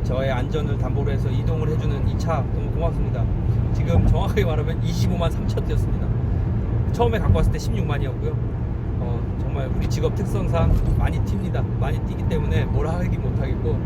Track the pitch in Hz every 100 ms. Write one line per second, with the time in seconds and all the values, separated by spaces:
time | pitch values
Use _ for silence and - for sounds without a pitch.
0 | - 127 135 127 131 151 123 - - -
1 | - - - - - - 151 156 - -
2 | - - 165 160 - - - - 165 156
3 | - - - - - - - - - -
4 | - - - - 175 156 156 156 - -
5 | - - - - - - - 151 - -
6 | - - - - - - - - - -
7 | 240 - 170 160 156 - - - 147 143
8 | 139 - - - - - - - - -
9 | - - - - - 143 131 - - -
10 | - - 190 202 180 165 165 - - -
11 | - - - - - - - - - -
12 | - - - 156 - - - - - -
13 | - - - - 120 - 117 117